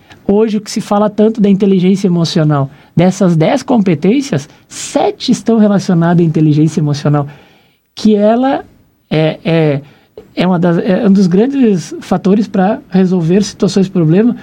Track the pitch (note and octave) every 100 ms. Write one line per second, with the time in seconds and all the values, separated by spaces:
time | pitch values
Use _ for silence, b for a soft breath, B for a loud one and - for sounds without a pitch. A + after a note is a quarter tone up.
0 | b b - G3+ A3+ G#3 G#3 - - G3+
1 | G#3 G#3 G#3+ A3 G3+ G3 G#3 G3 F#3 G3
2 | G3 E3+ D#3+ E3+ D3+ D3 C3+ B B -
3 | F3+ F#3 F#3 E3 D#3+ C4+ - B3 F#3+ F3+
4 | F3+ C4+ C4+ C#3+ - b b - - C#4
5 | G#4 G#4 - - - A3+ G#3 G3+ F#3+ E3+
6 | E3 F3 E3+ D#3+ D#3 D3 D#3 - D3 C#3+
7 | D3+ D3 C#3+ B B B B B _ -
8 | G#3+ G#3 G#3 A#3 C4 C#4+ - _ _ _
9 | - D#3 D#3 - - E3 D#3 C#3+ b b
10 | b - - - F3+ F3 F3 E3+ A#3+ F#3
11 | A#3+ G3 F#3 F#3 B3 C#4 A#3 F#3 - E4
12 | - F#3 F#3 G#3 G3 G3 F#3 - - F#3
13 | F#3 F#3 D#3+ F#3+ G#3 - G3+ G3+ F#3+ F3+
14 | D#3 F3 A#3+ -